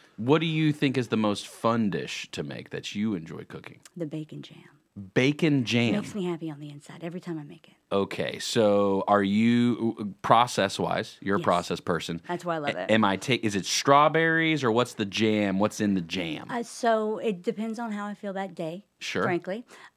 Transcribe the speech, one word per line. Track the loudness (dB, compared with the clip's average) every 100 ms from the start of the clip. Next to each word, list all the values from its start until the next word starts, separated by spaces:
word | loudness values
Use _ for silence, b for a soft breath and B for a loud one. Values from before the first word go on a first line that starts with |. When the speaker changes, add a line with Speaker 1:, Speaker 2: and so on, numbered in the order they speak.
| B -4
Speaker 1:
What | 2 4
do | 4
you | 2 2
think | 4 2 0
is | 0
the | 2
most | 2 0 -6
fun | -2 2 2 2
dish | 0 -4 -8 -8
to | -8
make | -8 -10 -10
that | -10 -8
you | -2 -2
enjoy | -2 -6 -12
cooking? | -12 -14 -16 -20 -18 -10
Speaker 2:
The | -8
bacon | -8 -10 -12
jam. | -16 -20 -20 _ _ -18 -4
Speaker 1:
Bacon | 2 4 4 4 4 4
jam. | 2 2
Speaker 2:
Makes | 2 -2
me | -4
happy | -4 -4 -6
on | -10
the | -14
inside | -16 -18 -14
every | -12 -10
time | -8 -8
I |
make | -10 -18 -20
it. | _ _
Speaker 1:
Okay, | -2 -2 -4 -6 -6
so | -2 2 4 4 4 0 2
are | 4
you, | 4 4 4 2 0 0 -2 -4 -8 -4
process-wise, | 4 6 6 2 0 0 -2 -2 -4 -6
you're | 0 2
a |
Speaker 2:
Yes. |
Speaker 1:
process | 4 2 0 -4
person. | -2 -4 -4 -8 -6
Speaker 2:
That's | -6 -4
why | -4
I |
love | -4
Speaker 1:
A-, | -4
Speaker 2:
it. | 2
Speaker 1:
am | 4
I | 4 0
ta-, | 0 -2
is | 0
it | -2 -2
strawberries, | 0 4 6 6 4 2 2 2 2
or | 2
what's | 2 0
the | -2
jam? | -4 2 2 4 2 2
What's | 0 0
in | 0
the | 0
jam? | -2 -4 -4 -6 -6
Speaker 2:
Uh, | -8
so | -8 -4 0 2 0 -2
it | -4 -4
depends | -4 -6 -6 -6
on | -8
how | -8 -8
I |
feel | -8 -8
that | -8 -8
day, | -8 -8 -8 -14 _
Speaker 1:
Sure. | -6 -2
Speaker 2:
frankly. | 0 0 -4 -10 -12 B B